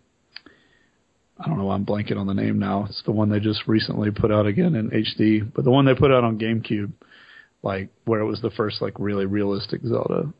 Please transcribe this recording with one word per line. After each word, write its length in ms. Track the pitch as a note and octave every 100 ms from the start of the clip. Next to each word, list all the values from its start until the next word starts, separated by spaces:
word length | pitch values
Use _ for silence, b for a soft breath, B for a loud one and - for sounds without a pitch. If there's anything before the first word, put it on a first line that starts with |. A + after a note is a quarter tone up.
| _ _ _ b b b b b b b _ _ _ -
I 80 | -
don't 80 | G2
know 80 | G2
why 100 | G2
I'm 100 | G2+
blanking 320 | G#2 G2+ G#2
on 100 | G2
the 60 |
name 260 | G2+ G#2+ G#2+
now. 260 | G2 G2 G2+
It's 120 | -
the 80 | -
one 180 | G#2+ G#2
they 120 | G#2
just 260 | G#2+ G#2 -
recently 420 | A2 - A2 G#2
put 200 | G2+ G#2+
out 140 | G#2+ G#2
again 280 | G#2 F3 A2+
in 180 | A2
H 220 | A2 G#2+ -
D, 240 | G#2+ G#2+
but 240 | G#2 - C3+
the 60 |
one 120 | C3+ C3+
they 80 | B2
put 160 | C#3+
out 120 | B2+
on 160 | A#2 G#2+
GameCube, 520 | A2 A2+ - G#2+ G2+ - b b b b b _
like, 280 | G2+ F#2+ G2 _ A#2
where 160 | A2
it 40 | A2
was 160 | G#2+
the 100 | A2
first, 300 | - G#2 -
like, 120 | G#2+ -
really 260 | G2 G2+ G2
realistic 560 | G#2 G2+ G2 - -
Zelda. 500 | - - - F2 D3+